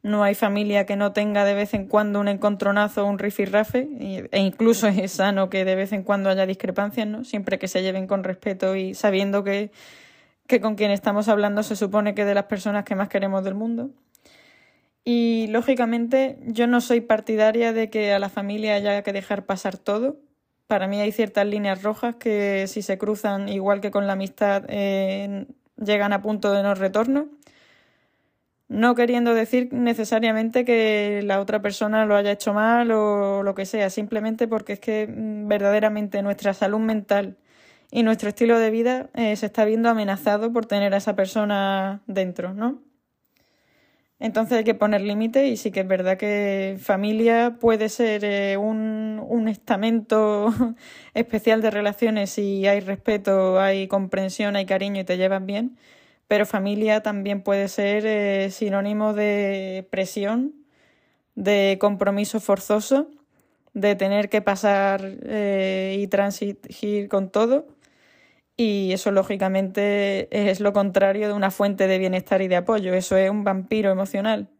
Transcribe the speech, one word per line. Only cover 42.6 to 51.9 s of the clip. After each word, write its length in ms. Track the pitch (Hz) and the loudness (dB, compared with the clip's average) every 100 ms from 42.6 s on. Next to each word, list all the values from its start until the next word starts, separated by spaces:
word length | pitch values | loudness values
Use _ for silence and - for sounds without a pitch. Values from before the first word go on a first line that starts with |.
| 233 277 _ _ _ _ _ _ _ _ _ _ _ _ _ _ | -4 -6 _ _ _ _ _ _ _ _ _ _ _ _ _ _
Entonces 360 | 226 214 226 240 | -4 -2 2 2
hay 40 | |
que 100 | 214 | 2
poner 280 | 208 208 208 | 2 2 2
límite 460 | 202 202 226 269 277 | 0 -2 0 2 2
y 100 | 226 | 0
sí 120 | 214 | -4
que 120 | 190 | -4
es 60 | 190 | 0
verdad 280 | 190 185 190 | 0 2 0
que 600 | 208 208 202 196 190 190 | 0 0 0 -2 -4 -6
familia 760 | - 190 208 220 226 233 240 233 | -2 0 0 2 4 4 2 2
puede 300 | 233 220 214 | 2 2 0
ser, 340 | - 226 214 | 0 0 0
eh, 320 | 208 202 196 196 | 0 0 0 0
un, 640 | 214 220 220 220 220 214 - | -2 -2 -4 -4 -6 -8 -2
un 220 | 233 220 | -2 0
estamento 1040 | 208 - 196 226 226 220 220 214 208 208 | -4 -2 0 2 0 2 2 4 2 0
<laughs> 600 | 214 240 233 - - - | 2 -2 -2 -16 -20 -8
especial 480 | - 240 220 226 220 | -4 -2 0 2 4
de 80 | 220 | 2
relaciones 580 | 208 208 | 2 -2